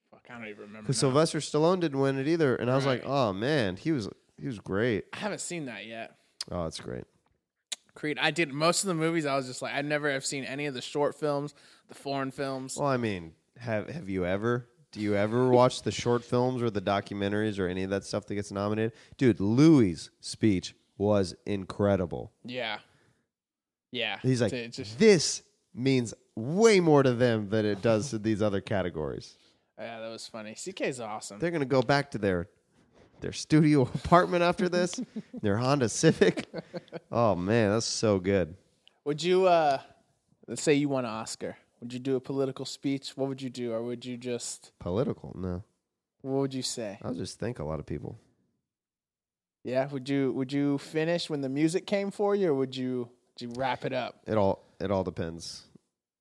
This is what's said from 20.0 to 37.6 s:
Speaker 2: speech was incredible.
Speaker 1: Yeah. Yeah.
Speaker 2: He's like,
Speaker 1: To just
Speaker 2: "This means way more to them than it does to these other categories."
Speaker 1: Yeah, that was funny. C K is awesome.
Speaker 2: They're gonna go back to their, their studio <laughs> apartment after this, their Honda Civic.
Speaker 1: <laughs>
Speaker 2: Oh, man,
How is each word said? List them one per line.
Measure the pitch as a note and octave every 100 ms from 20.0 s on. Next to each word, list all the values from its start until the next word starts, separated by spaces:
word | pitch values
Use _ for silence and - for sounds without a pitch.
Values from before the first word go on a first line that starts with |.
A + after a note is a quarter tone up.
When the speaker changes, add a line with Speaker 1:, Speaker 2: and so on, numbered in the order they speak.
| - _
Speaker 2:
speech | - - A2 F#2 - - _ -
was | G#2 G#2 F2 - -
incredible. | G2+ F#2 - G2+ F#2+ E2+ C2 - _
Speaker 1:
Yeah. | A#2 B2 A2+ G#2 - _ _ _ _ _ _ _ _ _ _
Yeah. | A#2+ A2 G2
Speaker 2:
He's | C3 B2
like, | A2
Speaker 1:
To | B2 A#2
just | B2+ G#2+ A#2
Speaker 2:
"This | A3 F3 - - _ _ _
means | A2+ C3+ C3 A2+ - _ -
way | A#2 F3+ A3+ G3
more | E3 C#3+
to | C3+
them | A#2 B2 A2 G2+
than | A2 G#2
it | G2
does | A2+ A2 -
to | A2
these | G#2+ G2+
other | G#2+ G2
categories." | - G2+ F2+ D#2+ D2 G1+ - - _ _ _ -
Speaker 1:
Yeah, | A2 A2+
that | A2+
was | A2+ -
funny. | A2+ G#2+
C | A2 F#3
K | G3+ A3+
is | B2
awesome. | A2 G#2+ - G2+
Speaker 2:
They're | E3
gonna | E3
go | C3 C3+
back | B2 C#3+ C#3
to | A2+
their, | G2+ F2 E2+ _ _ _ _ _ _ -
their | F#2
studio | - - D3+ D3+ D3
<laughs> | B2
apartment | - - F3 F3 F3
after | F3 F3+ F3+
this, | F3 F3+ - - A3 - B3
their | G#2 G#2
Honda | B2+ C#3+ A2+
Civic. | - E3 - F#3 - -
Speaker 1:
<laughs> | E3 - F3 - E3 - A2+
Speaker 2:
Oh, | A2+ F2
man, | F#2 A#2